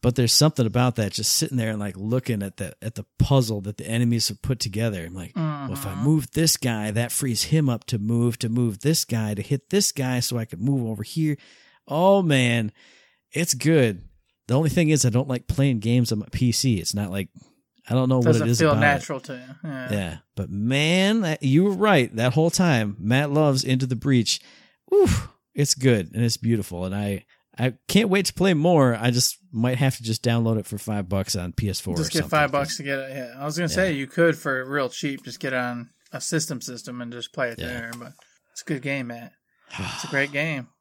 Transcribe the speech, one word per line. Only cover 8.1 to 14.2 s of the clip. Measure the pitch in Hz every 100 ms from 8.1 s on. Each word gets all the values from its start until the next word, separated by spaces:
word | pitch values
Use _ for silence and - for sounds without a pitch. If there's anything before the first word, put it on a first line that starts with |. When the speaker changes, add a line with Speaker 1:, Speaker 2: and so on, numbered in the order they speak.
| 117 120 117
Speaker 1:
to | 117
move | 117 120 98
this | 143 160 -
guy, | 120 107
to | 104
hit | 104 135 _
this | 196 202
guy | - 127 127
so | 120 120
I |
can | 110 87
move | 110 139 113
over | 107
here." | 104 - 156 147 - - _ _ -
Oh, | 147 185 196
man, | 175 139 123 117 107 - _ _ _ _ _
it's | - 170
good. | 127 147 160 120 92 - _